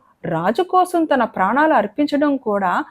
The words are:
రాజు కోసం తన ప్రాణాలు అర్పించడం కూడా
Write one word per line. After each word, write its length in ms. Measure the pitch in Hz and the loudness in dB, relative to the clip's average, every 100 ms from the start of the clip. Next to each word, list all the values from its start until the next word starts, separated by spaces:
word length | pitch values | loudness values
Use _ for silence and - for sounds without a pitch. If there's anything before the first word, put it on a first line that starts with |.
| _ _ 165 | _ _ -6
రాజు 380 | 165 175 226 | -2 0 -2
కోసం 420 | 359 370 359 349 311 | 0 2 2 0 0
తన 180 | 277 | 0
ప్రాణాలు 500 | 220 - 190 247 311 | -2 0 0 2 2
అర్పించడం 640 | 277 202 - 294 285 294 277 | 2 0 -2 -2 0 0 0
కూడా 480 | 233 202 190 196 302 | -2 -2 0 -2 -4